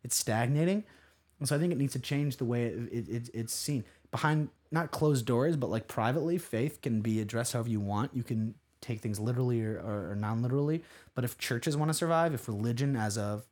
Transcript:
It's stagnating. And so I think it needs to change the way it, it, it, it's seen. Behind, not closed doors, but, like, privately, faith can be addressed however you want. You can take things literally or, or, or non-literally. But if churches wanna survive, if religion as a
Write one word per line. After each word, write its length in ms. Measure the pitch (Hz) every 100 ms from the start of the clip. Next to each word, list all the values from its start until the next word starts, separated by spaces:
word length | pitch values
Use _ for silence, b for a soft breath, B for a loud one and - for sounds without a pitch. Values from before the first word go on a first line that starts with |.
It's 120 | 120 -
stagnating. 680 | - 110 123 147 170 202 - B B B B _
And 80 | 139
so 80 | 147
I 40 |
think 120 | 175
it 60 | 127
needs 160 | 139
to 60 | 131
change 380 | - 143 147 123
the 80 | 117
way 200 | 120 117
it, 240 | 95 117
it, 180 | 117 110
it, 200 | 117 120
it's 200 | 110 117
seen. 300 | - - 139 - B _
Behind, 400 | 123 151 156 147 _ _
not 200 | 156 160
closed 340 | - 151 135 113
doors, 300 | 120 143 156
but, 140 | 123
like, 180 | 110 -
privately, 520 | - 113 147 160 175
faith 420 | - 110 143 147
can 200 | 131 110
be 200 | 110 110
addressed 320 | 104 117 117
however 160 | 123 117
you 100 | 107
want. 360 | 101 104 127 127
You 80 |
can 320 | 117 113 110 - _ _
take 200 | - 110
things 180 | 113 101
literally 440 | 110 123 127 117
or, 120 | 110 107
or, 340 | 104 104 85
or 40 | 101
non-literally. 680 | 104 113 123 135 147 165 B B B
But 100 | -
if 140 | 123 -
churches 400 | - 120 165 147
wanna 160 | 151
survive, 400 | 151 165 165 165
if 140 | 135 -
religion 480 | 104 117 120 139 131
as 220 | 107 107
a 260 | 104 104 -